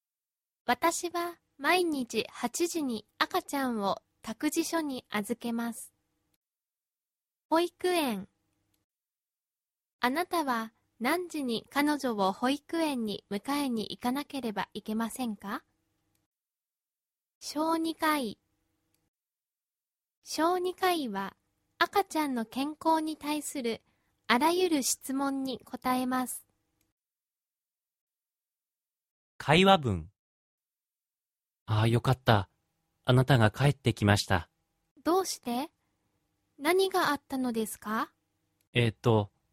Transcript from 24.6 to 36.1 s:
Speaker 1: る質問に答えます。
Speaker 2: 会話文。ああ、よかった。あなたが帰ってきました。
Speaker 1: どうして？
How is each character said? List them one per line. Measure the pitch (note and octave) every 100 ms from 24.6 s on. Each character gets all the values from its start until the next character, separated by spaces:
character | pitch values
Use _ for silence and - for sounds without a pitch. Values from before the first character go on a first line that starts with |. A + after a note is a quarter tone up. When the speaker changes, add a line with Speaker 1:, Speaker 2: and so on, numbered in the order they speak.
| F#4
Speaker 1:
る | D4+
質 | - - -
問 | C4+ C#4 C4+
に | C4+ B3
答 | - B3 C4 B3+
え | B3+
ま | B3+ B3
す。 | - - _ _ _ _ _ _ _ _ _ _ _ _ _ _ _ _ _ _ _ _ _ _ _ _ _ _ _ _ -
Speaker 2:
会 | - E3
話 | F#3+ F#3+
文。 | B2+ F2 D#2 _ _ _ _ _ _ _ _ _ _ _ _ _ _ _ -
あ | G#2+
あ、 | A2+
よ | A#2
か | -
っ | B2
た。 | - G#2 - _ _ _ _ _
あ | -
な | B2+
た | B2+ B2+
が | A2
帰 | - C#3+
っ |
て | - A#2+
き | -
ま | G#2 G2+
し | -
た。 | F2+ - _ _ _ _ _
Speaker 1:
ど | D4+ F#4
う | F4+
し | -
て？ | B3 A#3+ D#4 _ _ _ _